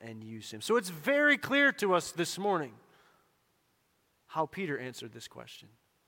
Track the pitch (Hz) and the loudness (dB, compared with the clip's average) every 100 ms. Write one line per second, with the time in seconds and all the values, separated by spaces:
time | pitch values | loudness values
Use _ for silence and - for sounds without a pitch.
0 | 113 110 110 110 - 110 - 233 185 165 | -14 -12 -12 -12 -12 -10 2 2 2 -4
1 | 147 285 294 285 - 269 277 - 202 180 | 2 4 6 4 2 4 4 4 2 2
2 | - 160 170 - 202 185 135 113 _ _ | 2 -2 -4 -2 0 0 -2 -8 _ _
3 | _ _ _ _ _ _ _ _ _ _ | _ _ _ _ _ _ _ _ _ _
4 | _ _ _ 156 156 - 185 131 127 123 | _ _ _ -4 -4 -4 -4 -4 -6 -12
5 | 117 113 - - 117 - - 113 _ _ | -14 -14 -16 -16 -18 -18 -20 _ _ _